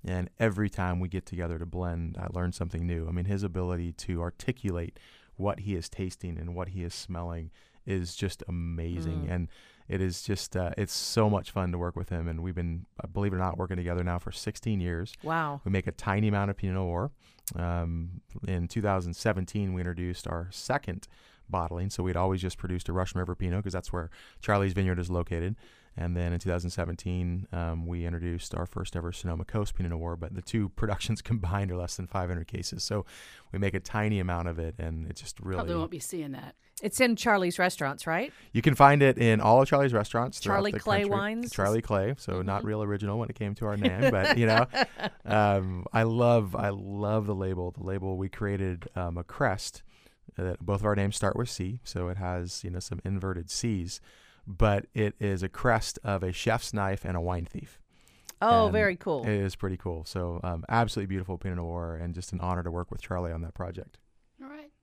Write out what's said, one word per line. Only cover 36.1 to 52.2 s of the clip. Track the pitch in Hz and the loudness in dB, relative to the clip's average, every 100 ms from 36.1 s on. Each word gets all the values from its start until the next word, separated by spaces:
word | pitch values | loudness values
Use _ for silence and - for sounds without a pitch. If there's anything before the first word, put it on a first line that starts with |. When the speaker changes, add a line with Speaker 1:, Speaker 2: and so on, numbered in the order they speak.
| 180 147 | -6 -6
Speaker 3:
that. | 131 127 - _ - | -8 -12 -18 _ -6
Speaker 2:
It's | 208 - | -4 4
in | 254 | 6
Charlie's | 226 240 202 180 170 | 6 4 4 4 4
restaurants, | 180 - 139 143 - | 2 2 -4 -2 0
right? | 165 277 - - | 0 0 -8 -2
Speaker 1:
You | - | 4
can | 143 | 6
find | 131 139 143 | 12 12 12
it | 139 127 | 8 8
in | 117 110 | 6 8
all | 107 123 | 8 8
of | 135 | 8
Charlie's | 143 139 | 6 6
restaurants | 117 104 117 127 - | 4 2 0 0 -2
throughout | 202 | 0
Speaker 2:
Charlie | 196 202 | 2 2
Speaker 1:
the | - | 0
Speaker 2:
Clay | - 202 | 2 4
Speaker 1:
country. | 202 | 4
Speaker 2:
Wines? | 202 202 226 240 | 2 0 -2 -4
Speaker 1:
Charlie | - 98 110 | 2 4 4
Clay, | - 101 101 139 | 2 2 2 -2
so | - 92 | -2 -2
not | 98 98 | 0 0
Speaker 2:
Mm-hmm. | 104 | 0
Speaker 1:
real | 107 | -2
original | 104 101 104 107 | 0 0 0 -2
when | 107 | -4
it | - | -4
came | 104 104 | -4 -2
to | 110 | -2
our | 104 | 2
name, | 90 92 - | 2 4 4
but, | 98 98 180 | 4 4 6
you | 113 | 6
know, | 110 123 262 - - | 6 4 2 0 -2
Speaker 2:
<laughs> | 208 - - | -8 -8 0
Speaker 1:
um, | 107 104 98 95 90 - | 4 6 4 0 -6 -2
I | 113 | 2
love, | 113 113 120 117 101 87 | 2 4 6 6 4 0
I | 104 | -2
love | 101 98 101 104 110 104 | -2 -6 -4 0 2 0
the | |
label. | 98 95 92 90 | 0 0 -2 -4
The | - | -6
label | 95 95 95 92 | -4 -4 -2 -2
we | 95 | -4
created, | - 104 98 95 87 - - | -2 -2 0 -2 -2 -6 -6
um, | 87 85 | -4 -4
a | |
crest | 90 - 131 95 - - - _ - _ - - | -8 0 2 2 -6 -12 -20 _ -20 _ -16 -6
that | 92 87 | -4 -4
both | 87 101 | 0 2
of | 104 | 2
our | 101 | 4
names | 98 - | 2 2
start | 101 - | 0 2
with | 120 | -2
C, | - 92 120 | -4 -4 -6
so | - 98 90 | -6 -4 -4
it | |
has, | 92 | -2